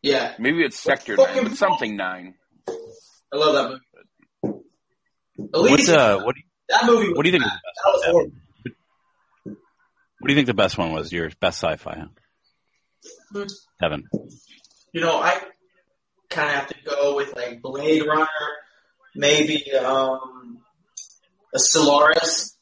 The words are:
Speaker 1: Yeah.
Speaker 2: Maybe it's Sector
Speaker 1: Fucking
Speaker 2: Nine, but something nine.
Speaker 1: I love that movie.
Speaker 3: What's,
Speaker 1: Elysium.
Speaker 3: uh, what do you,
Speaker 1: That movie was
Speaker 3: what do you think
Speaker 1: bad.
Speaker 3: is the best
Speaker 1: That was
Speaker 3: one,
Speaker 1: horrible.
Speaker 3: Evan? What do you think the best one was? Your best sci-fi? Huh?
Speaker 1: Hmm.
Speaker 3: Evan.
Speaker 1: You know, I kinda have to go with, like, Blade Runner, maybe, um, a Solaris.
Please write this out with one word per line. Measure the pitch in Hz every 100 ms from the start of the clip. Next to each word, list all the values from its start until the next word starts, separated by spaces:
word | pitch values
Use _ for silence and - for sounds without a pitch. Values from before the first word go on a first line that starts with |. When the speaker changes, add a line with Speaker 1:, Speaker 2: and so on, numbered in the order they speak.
Speaker 1:
Yeah. | 139 135 117 -
Speaker 2:
Maybe | 120 165
it's | 147 -
Sector | - 139 - 101
Speaker 1:
Fucking | 269 262
Speaker 2:
Nine, | -
but | -
something | 196 - 117 101
nine. | 92 92 90 _ _ _ -
Speaker 1:
I | - - - _ _ _ 143
love | 156
that | 143 120 - _ _ _ _ _ _
movie. | - - - _ _ _ _ _ _ -
Speaker 3:
What's, | 104 - 208 277 214
Speaker 1:
Elysium. | 160
Speaker 3:
uh, | 117 98
what | 107 -
do |
you, | _ _ -
Speaker 1:
That | 208 240
movie | 233 208
was | 170
Speaker 3:
what |
do | 151
you | 180
think |
Speaker 1:
bad. | 110
Speaker 3:
is | -
the | -
best | -
Speaker 1:
That | -
was | -
Speaker 3:
one, | -
Speaker 1:
horrible. | 170 - - _ _ - - _ _ _ _ _ _ -
Speaker 3:
Evan? | 208 _ _ _ _ _ _
What | -
do |
you | 143
think | 127
the |
best | 104 95 -
one | 85
was? | 80 78
Your | 87 80 -
best | 92 87
sci-fi? | 85 78 - 78
Huh? | 76 _ _ _ _ _ _ _ _ _ - - _
Speaker 1:
Hmm. | 202 196 - _ _
Speaker 3:
Evan. | - 151 - - - - _ - _ _ _
Speaker 1:
You | 165
know, | 165 160
I | 160 - - _ _ _ _ _ _ _ _
kinda | 170 147
have | 143 135
to | - -
go | 143 143 143
with, | 139 127
like, | 123 117
Blade | 131 135 151 160 151
Runner, | 151 160 - 151 - _ _ _ _ _
maybe, | - 143 151 151 151 139
um, | 135 127 135 135 131 131 127 120 - _ _ _ - - _ _ _ _
a | 135
Solaris. | - 156 147 143 151 - 160 - - _